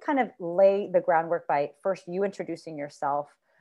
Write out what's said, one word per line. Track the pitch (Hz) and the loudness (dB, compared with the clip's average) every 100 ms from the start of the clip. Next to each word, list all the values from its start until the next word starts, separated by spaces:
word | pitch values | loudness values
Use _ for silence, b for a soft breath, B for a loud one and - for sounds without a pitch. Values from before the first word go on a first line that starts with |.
kind | - 277 | 0 0
of | 208 - | -2 -4
lay | 170 180 196 196 208 | -6 4 4 4 0
the | 175 | 0
groundwork | 180 160 165 170 - | 2 2 2 -2 0
by | 147 147 - | -2 -2 -4
first | 196 185 - | -4 -4 -4
you | 180 | -4
introducing | 202 196 165 165 165 156 | -4 -4 -10 -10 -10 -12
yourself. | 147 - 143 143 143 _ B B | -12 -6 -4 -4 -6 _ B B